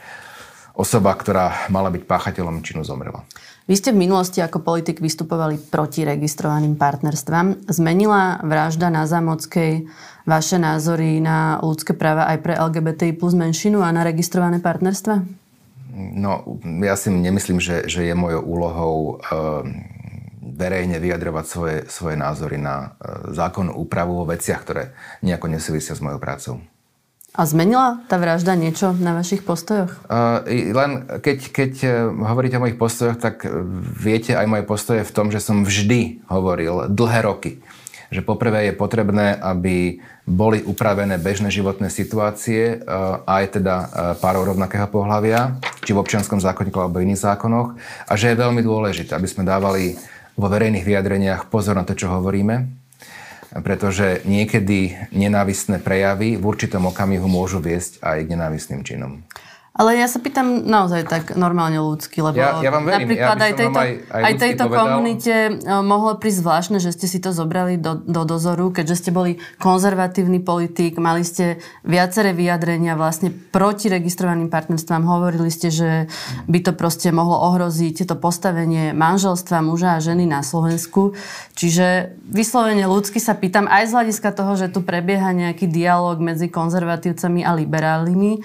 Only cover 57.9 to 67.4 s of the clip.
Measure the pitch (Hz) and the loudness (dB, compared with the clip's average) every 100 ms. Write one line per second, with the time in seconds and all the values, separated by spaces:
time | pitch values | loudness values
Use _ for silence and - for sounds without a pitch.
57.9 | - 82 78 80 85 80 78 - 69 - | -6 -4 -2 -2 -2 -2 -4 -6 -8 -8
58.9 | - 65 71 - - - - _ - 220 | -8 -10 -12 -18 -20 -20 -20 _ 2 4
59.9 | 240 240 240 277 269 254 247 - 214 185 | 4 2 0 -2 0 2 2 4 4 4
60.9 | 170 160 165 160 - 175 175 165 156 156 | 2 0 -2 -2 0 2 2 2 2 0
61.9 | 156 - - 156 127 135 135 135 151 156 | -4 -6 -2 0 4 2 4 2 2 2
62.9 | 202 - 226 123 214 214 202 233 135 127 | 2 2 2 4 4 2 2 2 2 0
63.9 | 120 - - 214 - 247 240 233 240 220 | -2 -6 0 2 2 2 2 2 2 4
64.9 | 262 233 220 233 220 220 214 - 196 202 | 2 0 0 2 2 2 -2 -2 0 4
65.9 | 208 214 214 214 190 170 165 175 202 180 | 4 2 0 0 0 2 2 2 0 0
66.9 | 165 185 185 185 170 | -2 -2 -2 -2 -2